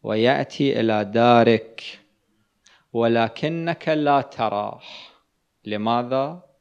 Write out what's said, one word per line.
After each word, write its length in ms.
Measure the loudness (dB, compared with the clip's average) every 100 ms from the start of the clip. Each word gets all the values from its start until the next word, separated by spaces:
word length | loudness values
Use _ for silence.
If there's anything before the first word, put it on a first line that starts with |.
ويأتي 760 | -4 0 2 0 -4 -2 -2 0
إلى 240 | 0 0
دارك 960 | 0 2 6 6 6 2 -2 -18 -20 -20 _ _ _ _ _ _ _ _ _
ولكنك 960 | -2 2 2 0 -2 -6 -4 -6 -4 -2
لا 320 | 0 2 2
تراه. 640 | 0 -4 -4 -2 -6 -10 -20 -20 -20 _ _ _ _ _
لماذا؟ 800 | -10 -4 -2 -2 -2 -4 -4 -8 _ _